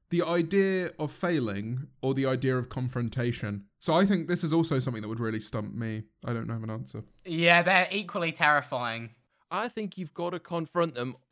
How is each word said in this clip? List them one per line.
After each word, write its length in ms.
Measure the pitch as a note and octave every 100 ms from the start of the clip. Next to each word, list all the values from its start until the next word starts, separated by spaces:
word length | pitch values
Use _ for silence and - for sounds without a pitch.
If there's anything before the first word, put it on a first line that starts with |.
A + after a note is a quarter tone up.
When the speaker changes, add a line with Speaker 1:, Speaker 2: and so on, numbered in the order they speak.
| -
Speaker 1:
The 100 | E3+
idea 680 | E3+ E3+ D#3+ G3 F#3+ F#3 F3+ -
of 120 | D3+
failing 760 | - F3 E3 A#2 G2 G#2+ B2+ D3 _
or 120 | C3
the 120 | C3+ C3+
idea 320 | C3 C3 C3
of 120 | A#2+
confrontation. 960 | - B2+ B2+ A#2 B2 A#2+ A#2+ G#2+ G2+ - _
So 140 | -
I 120 | D#3+ G3
think 220 | G3 E3
this 160 | F3
is 80 | E3
also 260 | E3 D#3+ C3+
something 220 | B2+ A2+
that 60 | G#2+
would 120 | A2+
really 200 | A2+ A2
stump 340 | - A2+ G#2
me. 300 | - A2+ G#2+ G#2+ _ -
I 80 |
don't 160 | A#2 A2+
have 140 | A2+
an 60 | A2
answer. 340 | A2 - A2 - _ F#3
Speaker 2:
Yeah, 360 | E3 E3+ E3+
they're 260 | E3+ F#3+ F3+
equally 400 | G3 F#3 G3+ E3
terrifying. 800 | D#3+ D3+ D3 C3 C3 A#2+ A2+ A#2 - _ _ -
Speaker 3:
I 160 | F3+ A#3
think 300 | A3+ G#3 -
you've 160 | E3
gotta 260 | - F3 F3
confront 560 | - E3+ D#3+ F3 E3+ B2
them. 200 | B2+ B2 _